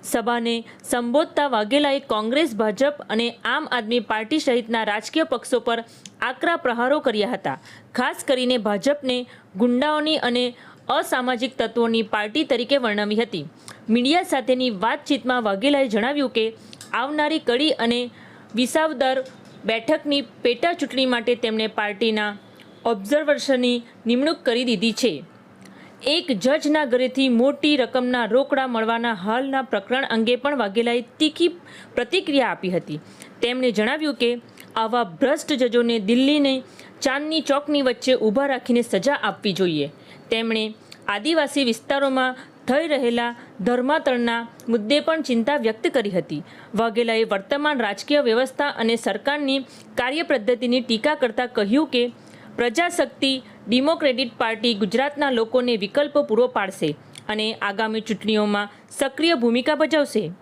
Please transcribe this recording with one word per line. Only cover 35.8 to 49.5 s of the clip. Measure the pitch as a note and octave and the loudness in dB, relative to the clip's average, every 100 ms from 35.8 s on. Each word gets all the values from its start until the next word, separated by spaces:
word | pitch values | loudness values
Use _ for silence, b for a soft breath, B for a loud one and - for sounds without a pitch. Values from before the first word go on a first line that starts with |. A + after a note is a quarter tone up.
| A#3 A#3 G3 | 2 0 2
દિલ્હીને | A#3+ C4+ D4+ C#4 C4 B3+ B B - C#4 | 2 4 4 2 0 -6 B B -6 -2
ચાંદની | C#4 D4+ D#4+ - | -2 -2 -4 0
ચોકની | C#4 C#4+ D4 B3+ | 0 2 0 0
વચ્ચે | A#3+ C4 B3+ A3 | 0 0 2 2
ઊભા | G#3+ C#4 | 2 0
રાખીને | B3+ - A#3+ A#3 | -2 0 0 2
સજા | F#3+ B3 C#4+ G#3+ | 0 0 0 -2
આપવી | - G#3 F3+ | -2 -4 0
જોઈએ. | F3+ D3+ C#3+ - B B - | 0 0 -4 -8 B B -4
તેમણે | A3+ A3+ A3 G#3+ G#3+ B B - G#3 | -4 0 -2 -2 -8 B B -6 -4
આદિવાસી | A#3 E4 C#4+ C#4+ B3 | 0 0 2 0 0
વિસ્તારોમાં | A3+ - C#4 C#4 C4 B3+ B3+ B - - | 0 -2 0 2 2 0 -4 B -10 0
થઈ | C4+ E4 D4 | 0 2 0
રહેલા | A#3+ A#3 A#3+ A#3 B - F#3+ | 0 0 -2 -6 B -4 0
ધર્માંતરણના | B3 B3+ D#4+ D#4 B3 A#3 A#3 A3+ - - | 2 2 2 2 0 0 -2 -6 -12 -2
મુદ્દે | A3+ G#3 D4 D4+ | -2 2 2 2
પણ | D#4+ - | -2 0
ચિંતા | A#3 A3 - A3 | 0 2 2 0
વ્યક્ત | A3 E4+ C4 | 0 -2 0
કરી | G3+ F3+ | 0 -2
હતી. | D#3 D3 - B B G#3 | -4 -10 -10 B B -2
વાઘેલાએ | A3+ G#3+ A#3 A3 A3 G3 | 0 0 0 2 2 -2
વર્તમાન | G3 C#4+ D4+ C#4+ A3 | -2 -2 0 0 -2
રાજકીય | G3+ - D4 B3 | -4 0 2 4
વ્યવસ્થા | A3+ C4 - C#4+ - | 2 0 -2 -4 0
અને | A3+ A#3 - | -2 0 -2
સરકારની | G3+ C#4 D4 C#4 | -2 -2 -2 -2